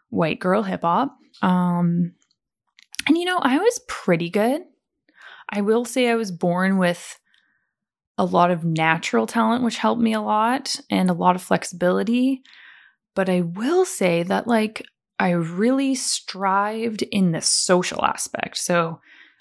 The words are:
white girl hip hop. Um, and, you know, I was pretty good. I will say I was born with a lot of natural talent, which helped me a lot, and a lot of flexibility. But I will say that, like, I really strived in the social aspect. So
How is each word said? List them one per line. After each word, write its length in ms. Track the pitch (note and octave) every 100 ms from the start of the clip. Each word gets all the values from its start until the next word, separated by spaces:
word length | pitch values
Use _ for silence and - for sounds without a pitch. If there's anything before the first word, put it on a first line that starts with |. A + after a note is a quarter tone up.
| _
white 280 | G3+ D#3+ D3+
girl 240 | F#3 G3+
hip 200 | G3 F#3
hop. 340 | E3+ F3+ C#4 - _ _
Um, 720 | F#3+ F3+ F3+ F3 F3 E3+ F3 - _ _ _ _ _ _ _ - -
and, 120 | E4
you 60 |
know, 140 | F4 F4+
I 180 | C4+ C#4
was 220 | A4 A#4+ -
pretty 420 | - - E3 E3+
good. 320 | G3+ A3+ D4+ - _ _ _ _ _ - - -
I 120 | G3+
will 240 | G3+ A3+
say 240 | A#3+ C4 B3
I 60 |
was 180 | A3+ G#3+
born 460 | E3+ F3+ F3 F#3+ F#3+
with 400 | F3 F3 - - _ _ _ _ _ _ _ _ _ -
a 80 |
lot 260 | F#3 F3+ F3
of 140 | F3
natural 640 | E3 D#3+ D#3+ E3 - A#3 A3
talent, 380 | A#3 A3 A#3+
which 120 | A#3+ A3
helped 240 | A3 A#3
me 120 | A3+
a 80 | A3
lot, 600 | G#3+ G#3+ A3+ C4+ - - -
and 220 | G3 F#3
a 40 |
lot 220 | E3+ F3+ F3+
of 60 |
flexibility. 1000 | - F3+ - F3 F3+ F#3+ G3 A#3+ B3+ C4 - - - - - _ _
But 140 | - F#3+
I 140 | F3+
will 420 | E3+ F3+ B3 F4+
say 380 | F#4 - F#3 E3+
that, 240 | F3 G3 A#3
like, 400 | A#3 G#3+ G#3+ - _ _ -
I 120 | F#3+
really 640 | F3 E3 F3 A#3 C4+ C4+
strived 1080 | B3+ - - - F#3 G3 G3 G3+ A3 A#3 G#3+
in 300 | - G3+ F#3
the 80 | D#3+
social 640 | - - - F3+ F3 -
aspect. 520 | - - - - - -
So 440 | - F3 E3 E3 _ - - _